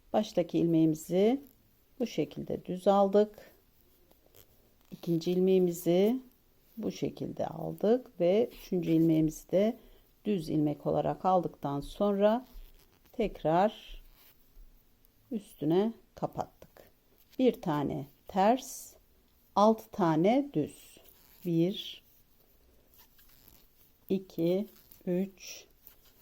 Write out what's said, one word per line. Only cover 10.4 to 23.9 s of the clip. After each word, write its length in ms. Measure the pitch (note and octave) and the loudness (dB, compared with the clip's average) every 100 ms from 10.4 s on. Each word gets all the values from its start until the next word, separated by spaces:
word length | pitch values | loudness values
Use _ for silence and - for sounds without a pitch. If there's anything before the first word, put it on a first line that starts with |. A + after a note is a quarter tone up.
| D#3 | -2
ilmek 380 | D#3 D3+ D3 D#3 | 0 0 -2 -2
olarak 380 | D#3 D3 D3 | 0 -2 -2
aldıktan 560 | F#3+ F#3 D#3+ - C#3+ C#3+ | 0 2 0 -6 -6 -6
sonra 680 | - - G#3 G3+ G3+ A#3 B3+ - - - _ _ _ | -8 -4 -2 2 2 2 -4 -18 -20 -20 _ _ _
tekrar 880 | - G3+ - D3+ E3 G#3 - - - - - - _ _ - - _ _ _ _ _ _ | -6 -6 -4 0 2 0 -2 -14 -20 -20 -20 -20 _ _ -20 -20 _ _ _ _ _ _
üstüne 640 | A3+ - - D3+ E3+ G#3+ A#3 _ | -12 -12 -6 0 2 0 -4 _
kapattık. 760 | - - - - _ - - - _ _ _ _ - | -10 -8 -8 -12 _ -20 -20 -20 _ _ _ _ 0
Bir 240 | B3+ - | 0 0
tane 440 | - D3 C#3 D3+ C3+ _ - | -2 -2 -2 -6 -10 _ -6
ters, 640 | F#3+ G3 C4 - - - - _ _ _ _ _ - | 2 2 2 -2 -16 -18 -20 _ _ _ _ _ 2
altı 340 | G#3 A3+ - | 4 4 -2
tane 600 | - E3+ D#3 F#3 B3+ C#4+ | -2 2 4 4 2 0
düz. 460 | D#3 C#3+ - - - - - _ - | -2 -4 -8 -20 -20 -20 -20 _ -10
Bir, 580 | F3+ E3 E3+ G#3+ - - _ _ _ _ _ _ _ _ _ _ _ _ _ - _ - _ _ _ | -2 0 0 -2 -10 -16 _ _ _ _ _ _ _ _ _ _ _ _ _ -20 _ -20 _ _ _